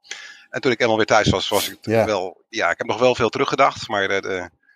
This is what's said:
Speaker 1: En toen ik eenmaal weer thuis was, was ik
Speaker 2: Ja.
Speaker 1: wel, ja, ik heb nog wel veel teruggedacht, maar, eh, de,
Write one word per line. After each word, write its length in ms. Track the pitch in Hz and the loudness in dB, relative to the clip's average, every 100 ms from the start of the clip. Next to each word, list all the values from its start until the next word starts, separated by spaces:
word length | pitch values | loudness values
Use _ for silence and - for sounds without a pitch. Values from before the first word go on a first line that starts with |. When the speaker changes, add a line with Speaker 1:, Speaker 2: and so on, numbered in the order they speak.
| - - - - - | -18 -18 -18 -20 -12
Speaker 1:
En 100 | 127 | -4
toen 120 | 131 | -2
ik 80 | 117 | 0
eenmaal 160 | 120 110 | 0 2
weer 100 | 107 | 4
thuis 220 | 110 104 | 4 4
was, 200 | 95 - | 0 0
was 220 | 101 - | -2 -2
ik 80 | - | -8
Speaker 2:
Ja. 240 | - 113 | -2 0
Speaker 1:
wel, 400 | 107 101 92 - _ | 0 -2 -6 -12 _
ja, 220 | 113 87 | -4 -2
ik 80 | - | 0
heb 80 | 113 | 0
nog 120 | 107 | 4
wel 160 | 127 | 2
veel 140 | - 113 | 4 0
teruggedacht, 600 | 135 139 127 139 - - | 0 -2 2 2 0 -6
maar, 220 | 104 98 | -2 0
eh, 100 | 98 | -2
de, 260 | 101 92 87 _ _ | -4 -8 -8 _ _